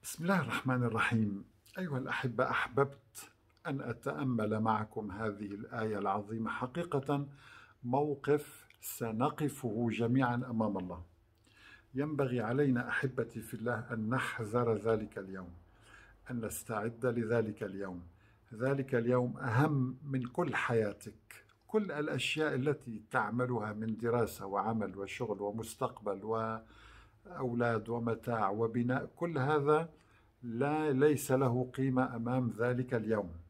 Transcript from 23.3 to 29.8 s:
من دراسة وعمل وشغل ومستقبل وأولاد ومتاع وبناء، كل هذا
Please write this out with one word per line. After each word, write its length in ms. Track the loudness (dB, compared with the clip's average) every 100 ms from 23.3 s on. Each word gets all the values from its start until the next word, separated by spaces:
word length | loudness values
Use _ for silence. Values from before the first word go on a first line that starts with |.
| 0 0 0 -2
من 240 | -4 -4 -2
دراسة 500 | 2 2 2 -2 -4
وعمل 520 | 0 0 0 -2 -6
وشغل 440 | -8 -6 -4 -2
ومستقبل 840 | -2 -4 -8 -4 -4 -4 -6 -6
وأولاد 1600 | -2 -2 -2 -4 -10 -20 -20 -20 -20 -20 -16 -6 -2 2 2 2 0
ومتاع 640 | -2 -2 -2 -2 0 0
وبناء، 600 | 2 0 0 0 0 -2 -4
كل 220 | -2 0
هذا 540 | 2 4 6 4